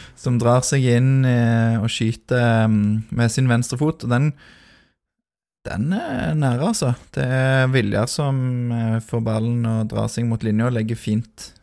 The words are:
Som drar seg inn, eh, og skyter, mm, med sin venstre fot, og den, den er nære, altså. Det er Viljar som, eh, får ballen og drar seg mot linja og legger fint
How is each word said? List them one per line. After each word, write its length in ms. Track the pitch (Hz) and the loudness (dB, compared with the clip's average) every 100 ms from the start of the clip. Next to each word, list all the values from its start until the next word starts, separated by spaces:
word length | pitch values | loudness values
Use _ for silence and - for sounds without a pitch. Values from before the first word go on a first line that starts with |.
| - - | -20 -8
Som 160 | 131 120 | -2 0
drar 220 | 117 123 | 2 2
seg 240 | - 143 | 2 0
inn, 400 | 127 120 131 135 | 2 4 4 2
eh, 540 | 131 123 117 113 113 113 | 2 2 2 2 2 0
og 80 | 113 | -2
skyter, 800 | - 110 110 - 123 120 113 110 | -2 -4 -4 -2 0 2 4 4
mm, 420 | 107 104 107 110 117 | 2 2 -2 -4 -2
med 160 | 117 | 0
sin 160 | 131 131 | 2 2
venstre 300 | 120 123 127 | 2 0 -2
fot, 240 | 151 160 | -2 -2
og 60 | - | -2
den, 200 | 120 147 139 - - - _ _ _ _ _ _ _ _ _ | 0 0 -4 -14 -20 -20 _ _ _ _ _ _ _ _ _
den 280 | - 95 139 | -10 -6 -2
er 420 | 196 330 262 160 156 | -4 -4 -4 -2 0
nære, 300 | 135 120 180 | 0 0 -2
altså. 240 | 226 127 120 - | 0 -2 -2 -6
Det 120 | - | -6
er 420 | 131 131 131 135 131 | -2 0 2 2 2
Viljar 360 | 131 101 104 120 | 2 0 0 -2
som, 300 | - 143 135 127 123 120 | -2 -2 -2 -2 -2 -2
eh, 260 | 117 113 113 | -2 0 -2
får 240 | 110 117 | -2 -4
ballen 400 | 113 110 113 120 113 | -2 -2 0 0 0
og 220 | 110 107 | -2 -2
drar 200 | 110 107 | -2 -4
seg 180 | - 117 | -2 -2
mot 140 | 113 | -2
linja 220 | 113 107 120 | 0 0 0
og 60 | 120 | 0
legger 200 | 110 117 | -2 -4
fint 540 | - 107 117 - - - | -2 -2 -4 -14 -20 -16